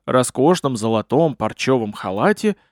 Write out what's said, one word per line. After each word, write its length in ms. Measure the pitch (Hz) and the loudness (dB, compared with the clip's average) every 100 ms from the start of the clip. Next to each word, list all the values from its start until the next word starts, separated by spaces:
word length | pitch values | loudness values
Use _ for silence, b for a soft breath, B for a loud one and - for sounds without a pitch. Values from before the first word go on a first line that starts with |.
роскошном 720 | - 127 123 - 143 180 139 120 | -2 0 0 0 2 2 0 -2
золотом 580 | 113 110 - 131 165 | 0 -2 0 0 0
парчевом 580 | 117 110 - - 131 107 | 0 -6 -4 0 0 0
халате 640 | 104 101 95 165 208 214 196 _ | -6 -8 0 0 2 -2 -4 _